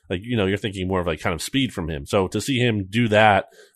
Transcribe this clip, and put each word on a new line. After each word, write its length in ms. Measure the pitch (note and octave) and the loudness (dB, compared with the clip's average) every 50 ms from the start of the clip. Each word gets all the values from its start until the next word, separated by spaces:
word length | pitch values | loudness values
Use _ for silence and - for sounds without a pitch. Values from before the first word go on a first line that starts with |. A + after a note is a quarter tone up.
| _ _ | _ _
Like, 140 | F#2+ F2+ G#2 | -8 -8 -4
you 140 | A#2+ B2 A2 | -4 -2 0
know, 80 | G2 | 0
you're 120 | F#2+ G2+ G2+ | 0 0 -2
thinking 300 | - A2 F#2+ G2 F#2 F#2 | -4 -6 -6 -4 -4 -2
more 120 | F#2+ F#2 | -2 -2
of, 80 | F2 F2 | 0 -2
like, 120 | D#2+ D#2+ | -4 -2
kind 140 | - G#2+ F2 | -2 -4 -4
of 80 | D#2 | -4
speed 320 | - - - C#3 C3+ G#2 - | -6 -4 -2 -2 -2 -2 -4
from 160 | - E2+ D#2+ | -6 -6 -6
him. 160 | D#2+ C#2+ C#2+ | -6 -8 -6
So 220 | - - G#2 F#2+ F2+ | -2 0 0 0 0
to 120 | - G#2+ | -2 -4
see 200 | - - C#3 A#2 | -4 -2 -2 0
him 260 | B2 A#2+ A2 G#2 F#2+ F#2 | 0 0 0 -2 -4 -4
do 200 | G2 A#2 A#2+ A2 | -2 0 0 4
that, 400 | G#2 G#2 A2 G#2+ G2+ F#2+ - - _ - - _ _ | 6 6 6 8 6 4 2 -4 _ -20 -20 _ _